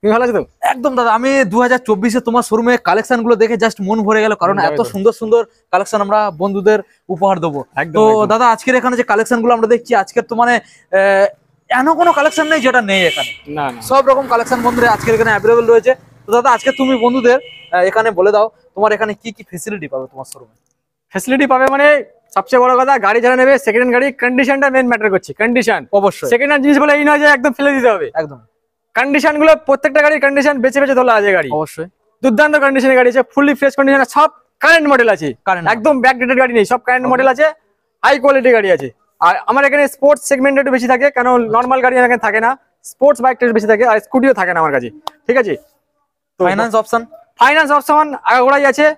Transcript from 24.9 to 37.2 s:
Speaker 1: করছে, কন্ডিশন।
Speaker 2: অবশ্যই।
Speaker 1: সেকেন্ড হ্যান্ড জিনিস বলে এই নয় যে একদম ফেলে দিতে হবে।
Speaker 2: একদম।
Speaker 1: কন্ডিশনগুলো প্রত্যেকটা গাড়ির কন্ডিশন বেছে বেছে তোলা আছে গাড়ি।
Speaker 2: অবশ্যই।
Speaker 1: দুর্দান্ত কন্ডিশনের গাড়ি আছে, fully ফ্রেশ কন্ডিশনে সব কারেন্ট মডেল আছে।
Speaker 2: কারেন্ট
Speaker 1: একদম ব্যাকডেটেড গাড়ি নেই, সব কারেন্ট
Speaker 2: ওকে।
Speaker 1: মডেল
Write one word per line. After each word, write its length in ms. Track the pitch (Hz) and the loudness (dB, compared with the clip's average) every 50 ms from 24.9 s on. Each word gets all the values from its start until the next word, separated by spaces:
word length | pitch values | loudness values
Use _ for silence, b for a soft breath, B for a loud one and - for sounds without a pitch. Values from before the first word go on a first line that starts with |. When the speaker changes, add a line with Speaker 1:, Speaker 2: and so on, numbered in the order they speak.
| 240 220 214 214 | -2 -2 -2 -2
Speaker 1:
করছে, 240 | 190 185 - - 143 | -2 -2 -4 -6 -6
কন্ডিশন। 520 | _ 214 240 240 254 220 226 214 170 131 - - | _ -2 0 0 0 0 0 -2 -4 -4 -2 -2
Speaker 2:
অবশ্যই। 360 | 202 196 202 - - - 131 | 0 0 0 -2 -4 -4 -2
Speaker 1:
সেকেন্ড 200 | 240 233 269 285 | 0 0 0 0
হ্যান্ড 140 | 294 285 262 | 0 0 2
জিনিস 160 | 285 294 285 | 2 2 2
বলে 140 | 294 294 285 | 4 2 2
এই 100 | 294 294 | 2 2
নয় 160 | 294 302 294 | 2 2 2
যে 60 | 294 | 4
একদম 260 | 294 294 269 240 294 | 2 2 2 0 -4
ফেলে 200 | 240 - 277 285 | -2 0 -2 0
দিতে 180 | 277 262 240 240 | 0 2 2 0
হবে। 220 | 214 185 151 117 - | 0 0 -4 -6 -6
Speaker 2:
একদম। 260 | 160 160 147 139 120 113 _ _ _ _ _ _ _ _ _ _ | -6 -6 -6 -10 -20 _ _ _ _ _ _ _ _ _ _ _
Speaker 1:
কন্ডিশনগুলো 600 | 220 254 277 285 294 - - 302 302 208 214 208 | -4 -2 0 0 0 0 0 0 2 2 2 2
প্রত্যেকটা 460 | - - - 269 269 - 302 269 302 | 2 2 -2 -2 0 -2 -2 0 2
গাড়ির 200 | 294 294 311 294 | 2 2 2 2
কন্ডিশন 400 | 277 277 277 285 262 294 285 269 | 0 0 0 0 0 0 -2 0
বেছে 200 | 226 262 - 277 | -2 -2 0 0
বেছে 140 | 277 269 269 | 0 2 2
তোলা 180 | 247 254 247 226 | 0 2 2 2
আছে 200 | 214 202 202 190 | 2 2 2 0
গাড়ি। 160 | 180 156 131 135 | 0 -2 -2 -4
Speaker 2:
অবশ্যই। 320 | 151 156 147 - - 160 180 _ _ _ _ _ _ - | -6 -6 -8 -10 -14 -14 -16 _ _ _ _ _ _ -2
Speaker 1:
দুর্দান্ত 320 | 269 220 208 302 302 302 | 0 2 2 2 2 2
কন্ডিশনের 400 | 294 277 277 269 269 254 269 262 | 2 2 2 2 2 2 2 4
গাড়ি 140 | 254 247 247 | 4 4 4
আছে, 120 | 240 269 | 2 0
fully 340 | 247 _ _ 285 285 285 285 | -2 _ _ 0 2 2 0
ফ্রেশ 200 | - 277 277 269 | 0 0 -2 0
কন্ডিশনে 300 | - 277 269 277 277 262 | 0 2 2 2 2 0
সব 240 | 262 - 285 302 311 _ _ _ _ _ _ | 0 2 0 0 0 _ _ _ _ _ _
কারেন্ট 280 | - 302 330 330 302 294 | 2 4 4 4 4 2
মডেল 200 | 277 254 240 226 | 2 2 2 2
আছে। 240 | 202 147 156 143 117 _ _ | 0 -2 -4 -8 -8 _ _
Speaker 2:
কারেন্ট 240 | 196 185 175 165 180 | -4 -4 -2 -2 -2
Speaker 1:
একদম 320 | 220 233 214 311 294 262 | -4 0 0 0 0 2
ব্যাকডেটেড 360 | 226 262 262 247 254 240 247 | 2 0 0 0 -2 -2 0
গাড়ি 160 | 247 262 254 240 | 0 0 0 2
নেই, 120 | 233 202 | 0 0
সব 120 | - 240 | 0 -2
কারেন্ট 280 | 247 _ - 247 254 254 | -4 _ -2 -4 -2 0
Speaker 2:
ওকে। 80 | 254 254 | -2 -2
Speaker 1:
মডেল 140 | 254 | 2